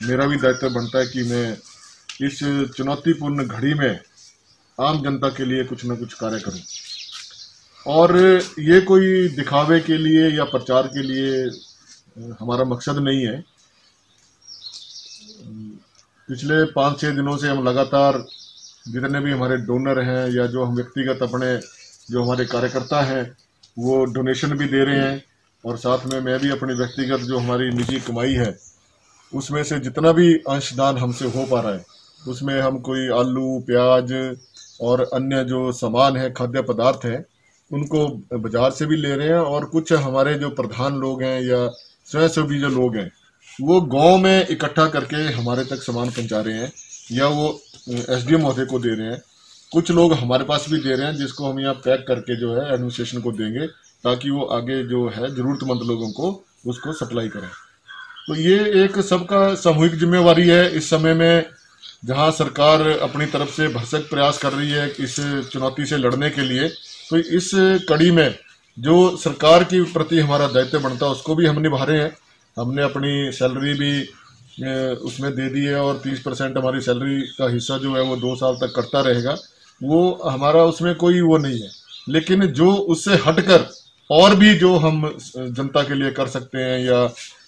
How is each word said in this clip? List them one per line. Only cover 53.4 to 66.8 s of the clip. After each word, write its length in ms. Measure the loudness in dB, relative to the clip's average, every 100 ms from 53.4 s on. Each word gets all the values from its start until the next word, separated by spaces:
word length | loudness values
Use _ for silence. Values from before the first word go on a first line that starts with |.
| -6 -6 -8 -10 _ _
ताकि 260 | -2 -2 -2
वो 140 | -4
आगे 420 | -2 -4 -4 -6 -4
जो 220 | -2 -2
है 260 | -4 -8
ज़रूरतमंद 460 | -4 -4 -4 -4 -4
लोगों 280 | -2 -4 -4
को 340 | -4 -4 -6 _ _ -10
उसको 260 | -10 -10
supply 360 | -10 -6 -6 -6
करें। 200 | -10 -14 -18 -20 _ _ -20 -20 -18 -8
तो 80 |
ये 500 | -2 4 4 4 4
एक 160 | 4 2
सबका 540 | 0 0 0 2 2
सामूहिक 440 | 2 2 4 4 2
जिम्मेवारी 500 | 2 4 6 6 8
है। 280 | 6 6 0
इस 140 | -2
समय 240 | 0 2
में 320 | 4 4 4 2 -10 _ _ -20 -16
जहाँ 260 | -6 0 2
सरकार 500 | 2 -2 4 6 6
अपनी 460 | 4 0 -2 -2 -4
तरफ 300 | -2 -4 -2
से 120 | -2
भरसक 320 | -2 -4 -6
प्रयास 380 | -4 0 2 2
कर 140 | -2
रही 180 | -2 -2
है 180 | -2 -4
इस 280 | -4 -6 -6 -4 -6 -6
चुनौती 340 | -4 -4 -4 -4
से 100 | 0
लड़ने 340 | 0 0 -2
के 100 | -2
लिए, 280 | -2 0 -2 -6